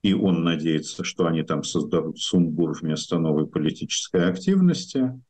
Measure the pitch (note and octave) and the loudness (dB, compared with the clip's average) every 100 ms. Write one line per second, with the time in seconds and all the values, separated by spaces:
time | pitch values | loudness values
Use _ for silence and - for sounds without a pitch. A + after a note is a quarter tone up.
0 | G2+ G2 F#2+ E2+ E2 D#2+ D#2+ D#2 - - | 2 2 4 2 2 0 0 0 -2 -8
1 | - - E2+ E2 D#2 D#2 - E2+ D2 E2+ | -8 0 0 0 -2 -4 -2 -4 0 -2
2 | D#2 - - F#2 E2 D#2 E2 D2+ D#2+ D#2 | -2 -6 0 2 2 2 -2 -2 -4 -4
3 | - F2 D#2+ D2+ D2+ D2+ D2+ D2+ D#2 - | -2 0 2 0 0 0 -2 -2 -6 -6
4 | - F#2 F2 - - F#3+ F3+ D#3 - C3+ | -2 0 2 0 2 4 4 2 -2 -2
5 | B2+ B2+ | -2 -4